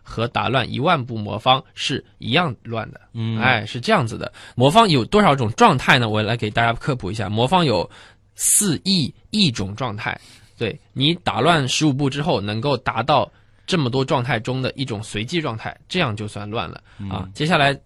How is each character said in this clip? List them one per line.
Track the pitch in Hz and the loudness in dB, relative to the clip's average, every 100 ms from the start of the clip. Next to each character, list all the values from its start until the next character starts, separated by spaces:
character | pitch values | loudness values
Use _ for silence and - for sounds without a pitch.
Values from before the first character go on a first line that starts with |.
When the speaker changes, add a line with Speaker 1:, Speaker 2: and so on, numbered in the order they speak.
Speaker 1:
和 | - - 120 | -12 -6 -4
打 | 107 104 | -2 0
乱 | 131 98 | 0 -2
一 | 113 | -2
万 | 156 160 | 0 0
步 | 123 113 | -2 -8
魔 | 101 101 | -6 -2
方 | 127 135 - | 2 2 0
是 | - - 135 - - | -8 -6 -6 -8 -12
一 | 110 | -2
样 | 143 170 113 | 0 0 -4
乱 | 113 113 107 | -8 -8 -8
的。 | - _ | -14 _
Speaker 2:
嗯。 | 117 113 113 | -6 -4 0
Speaker 1:
哎， | 123 117 104 | 2 2 -2
是 | 123 | -4
这 | 160 | 2
样 | 214 113 | 2 2
子 | 98 | -4
的。 | - - - | -10 -12 -8
魔 | - 135 | 2 4
方 | 208 220 | 6 6
有 | 147 | 4
多 | 104 208 | 4 4
少 | 196 139 | 4 4
种 | 107 | 2
状 | - 233 131 | 4 4 6
态 | - 143 | 4 4
呢？ | 113 | 4
我 | 107 | 0
来 | 107 117 | 0 -2
给 | 107 | -2
大 | 117 | 0
家 | 117 | 0
科 | 117 - 123 | 0 -4 -4
普 | 90 | -4
一 | 107 | -6
下， | 95 | -2
魔 | 107 127 | 0 2
方 | 185 156 | 4 4
有 | 95 80 - - _ _ - | 2 -2 -10 -20 _ _ -6
四 | - - 202 - | 0 2 2 0
亿 | 190 190 127 - - | 0 0 0 -6 -6
亿 | 214 170 | 0 2
种 | 113 92 104 | 0 -6 -6
状 | 127 107 | -8 -6
态。 | 113 - - - - - | -6 -8 -12 -20 -20 -8
对， | 110 - _ | -6 -6 _
你 | 127 143 175 | -2 0 0
打 | - 104 | -2 0
乱 | 147 165 123 | 2 2 2
十 | - 151 | 0 0
五 | |
步 | 135 139 | 2 -2
之 | 143 | -2
后， | 156 123 | -2 -2
能 | 101 107 | -2 -4
够 | 143 131 | -2 -2
达 | - 135 | -4 -4
到 | 147 139 101 - _ _ - | 2 2 0 -6 _ _ -4
这 | 180 | 0
么 | 123 | 0
多 | 131 135 | 0 0
状 | 147 | 0
态 | 120 117 | 0 -2
中 | 120 127 | -2 -4
的 | 127 | -4
一 | - 127 | -6 -6
种 | 104 | -6
随 | 107 107 117 | -6 -8 -4
机 | 175 | -4
状 | 151 110 | -4 -6
态， | - - - | -10 -12 -6
这 | 180 | -4
样 | 139 107 | -2 -4
就 | 104 | -8
算 | - 104 | -10 -8
乱 | 110 85 | -8 -8
了 | - _ - 101 | -12 _ -14 -8
啊。 | 101 92 | -8 -8
Speaker 2:
嗯。 | |
Speaker 1:
接 | 98 156 | -4 0
下 | 165 | 4
来 | 139 139 | 2 0